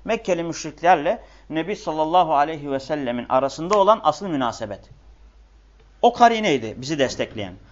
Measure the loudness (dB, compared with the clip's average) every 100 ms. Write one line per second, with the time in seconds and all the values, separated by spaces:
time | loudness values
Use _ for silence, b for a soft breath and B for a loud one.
0 | -4 -4 -2 -2 -4 -8 -10 0 4 4
1 | 2 -4 b b b -6 -4 -6 -6 -4
2 | 2 2 4 2 0 -4 -6 -6 -4 -6
3 | -4 -6 0 0 0 -4 0 2 4 4
4 | 2 -2 -4 -2 -2 -4 -10 -10 -16 -20
5 | -20 -20 -20 _ -20 _ _ _ -16 2
6 | 2 6 4 6 2 0 -2 -8 -6 0
7 | 0 0 -6 -6 -10 -12 b